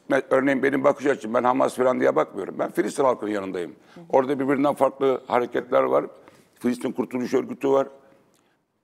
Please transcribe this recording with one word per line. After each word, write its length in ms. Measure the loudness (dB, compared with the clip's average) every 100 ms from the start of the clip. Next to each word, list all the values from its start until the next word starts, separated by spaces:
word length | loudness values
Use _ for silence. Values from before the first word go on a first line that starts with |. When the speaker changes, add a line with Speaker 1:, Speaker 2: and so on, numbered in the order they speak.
| -2
Speaker 1:
me-, 120 | 0 2
örneğin 320 | 2 2 2
benim 220 | 0 2
bakış 220 | 2 2 0
açım, 280 | -2 0
ben 100 | 0
Hamas 300 | 2 2 0
falan 260 | 2 0 2
diye 160 | 2 2
bakmıyorum. 400 | -2 -4 -8 -6
Ben 120 | -6
Filistin 340 | -2 -4 0
halkının 260 | 0 0 -2
yanındayım. 440 | -4 -4 -6 -8 -12 _
Speaker 2:
Hı 60 | -20
hı. 40 | 0
Speaker 1:
Orada 320 | 2 2 -2
birbirinden 340 | 0 0 0
farklı 480 | 2 0 2 0 0 0
hareketler 560 | -2 0 -4 0 0
var. 220 | 2 0 -2 -10 -20 _ _
Filistin 380 | _ -4 -4 -6
Kurtuluş 420 | -4 -4 -4 -2
Örgütü 360 | -2 -2 -4 0
var. 180 | 2 0 -6 _ _ _ _ _ _ _ _